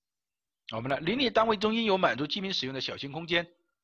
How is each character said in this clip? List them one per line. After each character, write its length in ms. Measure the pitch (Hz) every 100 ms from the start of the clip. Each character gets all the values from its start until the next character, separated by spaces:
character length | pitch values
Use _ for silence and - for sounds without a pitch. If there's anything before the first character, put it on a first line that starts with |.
| _ _ _ _ _ _ -
我 40 | 113
们 120 | 127
来， 80 | 139
邻 180 | 160 240
里 140 | 247
单 160 | 214 226
位 100 | 214
中 160 | 214
应 120 | 226
有 120 | 226 190
满 180 | 165
足 120 | 117 147
居 120 | 202
民 140 | 190
使 140 | 190 131
用 80 |
的 40 | 135
小 180 | - -
型 140 | 139
空 140 | 151
间， 260 | 165 170 170 _ _ _